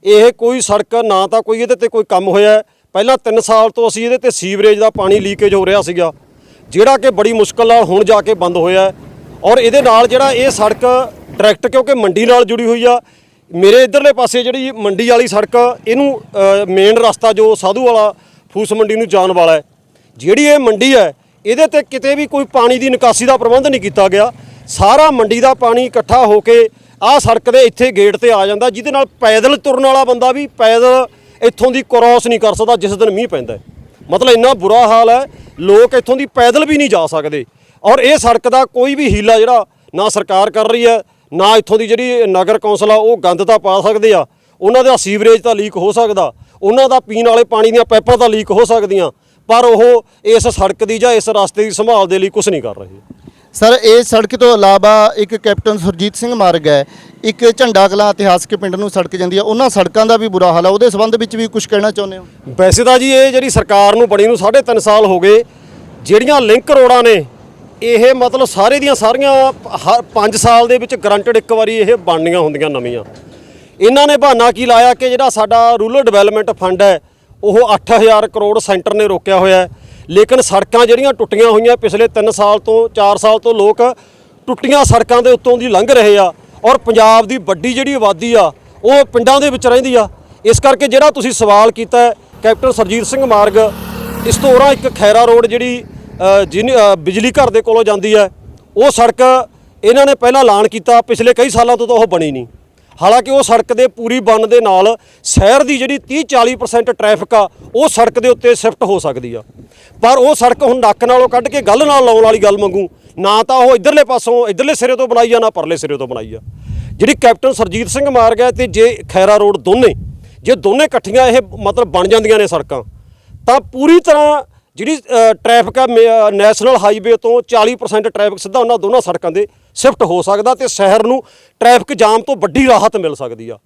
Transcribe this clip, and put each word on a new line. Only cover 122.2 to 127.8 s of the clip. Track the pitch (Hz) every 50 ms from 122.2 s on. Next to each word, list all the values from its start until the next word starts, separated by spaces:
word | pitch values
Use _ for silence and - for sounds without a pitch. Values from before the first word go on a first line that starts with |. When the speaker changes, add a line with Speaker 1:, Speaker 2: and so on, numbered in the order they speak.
| 220 214 220 220
Speaker 1:
ਨੇ | 208 190
ਸੜਕਾਂ, | 170 160 135 - 143 131 110 - - - _ _ _ _ _ _ - - - -
ਤਾਂ | 247 269
ਪੂਰੀ | - - - 262 269 311 339 349
ਤਰ੍ਹਾਂ | 349 - 302 294 302 294 294 294 - _ _ _ _ _ _
ਜਿਹੜੀ, | - 196 254 320 285
ਅ, | _ - 247 233 226 226 220
ਟ੍ਰੈਫਿਕ | - _ 233 233 233 226 196 214 254
ਆ | 262 254
ਮੇ-, | 240 226 226 233 226 226 214 208
ਅ, |
ਨੈਸ਼ਨਲ | 202 196 202 214 220 - 214 254 262 220
ਹਾਈਵੇ | 180 208 208 220 185 233 233 220
ਤੋਂ | _ 226 233 240 233 _
ਚਾਲੀ | 240 226 214 226 247
ਪਰਸੈਂਟ | 208